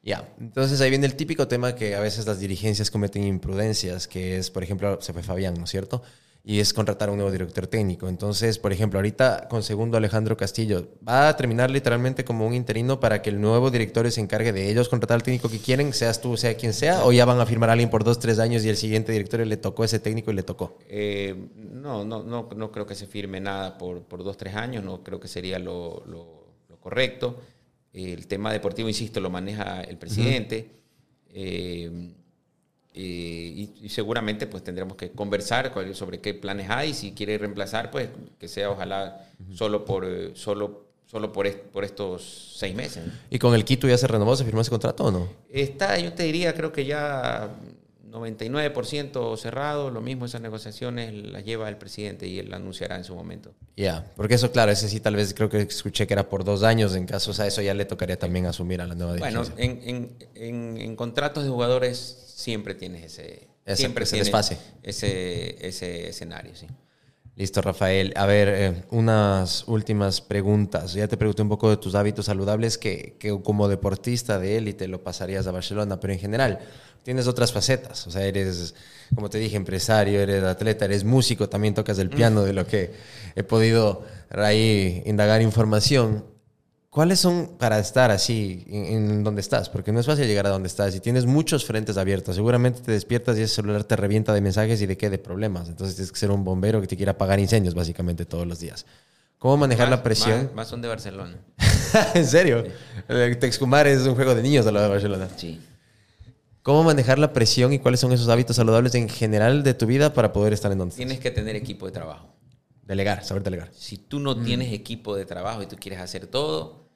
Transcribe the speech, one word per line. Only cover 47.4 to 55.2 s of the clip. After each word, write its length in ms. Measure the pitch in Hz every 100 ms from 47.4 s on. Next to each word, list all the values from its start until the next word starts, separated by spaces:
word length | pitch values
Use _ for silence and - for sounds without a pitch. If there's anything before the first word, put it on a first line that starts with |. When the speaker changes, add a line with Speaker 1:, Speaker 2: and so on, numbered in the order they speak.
| 107 - - - _ _
Speaker 2:
noventa 420 | - 113 117 107 113
y 40 |
nueve 200 | 143 151
por 160 | 147 -
ciento 500 | 147 139 131 117 113
cerrado, 520 | 117 117 147 147 143
lo 100 | 117
mismo 260 | 117 131 123
esas 140 | 120
negociaciones 720 | 113 110 107 107 123 120 113 104 104
las 120 | 98
lleva 240 | 101 113 107
el 100 | 104
presidente 500 | 98 - 104 92 92
y 100 | 92
él 160 | 98
anunciará 420 | 95 95 92 95 92
en 80 |
su 120 | 92 90
momento. 400 | 85 85 - _ - -
Speaker 1:
Ya, 300 | 98 82 - -
porque 200 | 104 120
eso, 160 | 120
claro, 200 | - 107
ese 160 | 101 107
sí 120 | 107
tal 160 | 110
vez 180 | 104